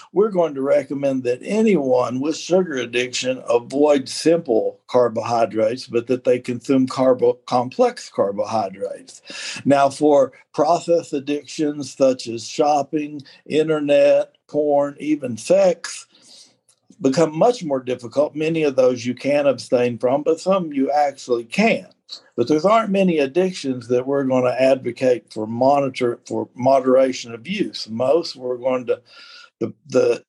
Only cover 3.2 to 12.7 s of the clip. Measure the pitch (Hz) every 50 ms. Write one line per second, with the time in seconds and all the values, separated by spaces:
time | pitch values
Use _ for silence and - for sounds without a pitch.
3.2 | 127 127 131 127 - - 117 120 120 123 127 139 147 151 147 139 131 - - -
4.2 | - 156 170 165 - 135 117 107 101 - - - _ - - 123 123 117 110 117
5.2 | 107 110 120 117 117 107 98 110 110 110 120 127 - - 120 120 117 - 131 127
6.2 | - 131 123 127 127 - 123 120 - - 139 135 131 127 - - 131 131 127 123
7.2 | 120 120 123 - _ - 127 123 120 127 127 - 247 240 233 - - - - -
8.2 | 110 98 101 101 104 104 113 110 104 95 95 98 98 98 95 - - - - -
9.2 | _ - - - - - - - - 127 139 139 139 139 135 - 147 151 147 143
10.2 | 131 123 - - _ _ - - 151 147 175 170 165 175 170 165 147 - - 143
11.2 | 131 139 147 147 143 - - - 156 147 147 147 139 127 - - 139 131 131 131
12.2 | - 120 113 117 113 - - - 151 147